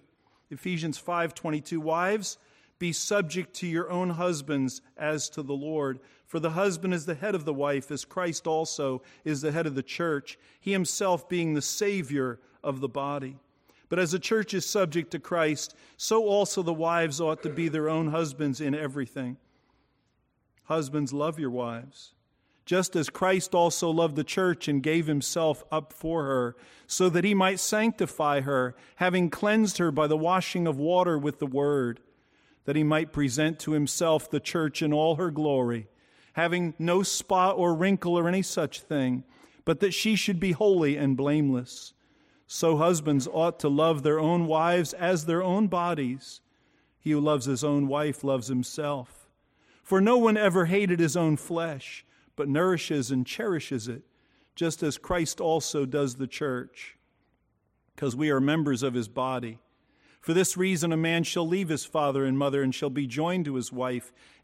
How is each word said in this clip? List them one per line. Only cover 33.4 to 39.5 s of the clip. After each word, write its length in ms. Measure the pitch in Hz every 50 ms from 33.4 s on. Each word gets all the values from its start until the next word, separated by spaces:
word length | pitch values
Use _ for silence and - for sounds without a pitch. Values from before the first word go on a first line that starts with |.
| 151 160 160 151
to 140 | - 151 156
himself 580 | 151 147 - - - 175 165 156 151 - -
the 80 | - 143
church 420 | - - - 170 156 147 - -
in 120 | 170 151 151
all 240 | 151 156 165 160 147
her 120 | 185 170
glory, 580 | 147 151 151 151 139 131 123 120 120 113 104 - _ _ _ _ _ _ _ _
having 420 | _ 160 170 170 175 180 175 165 - -
no 240 | 160 170 175 190 196
spot 540 | - - - - - 196 185 180 190 196 -
or 180 | 175 175 170
wrinkle 420 | 156 180 196 196 190 - 175 175 175
or 100 | 165 170
any 140 | 180 196
such 380 | 180 - - 185 160 139 - -
thing, 460 | - - 156 143 131 127 123 127 131 - _ - - -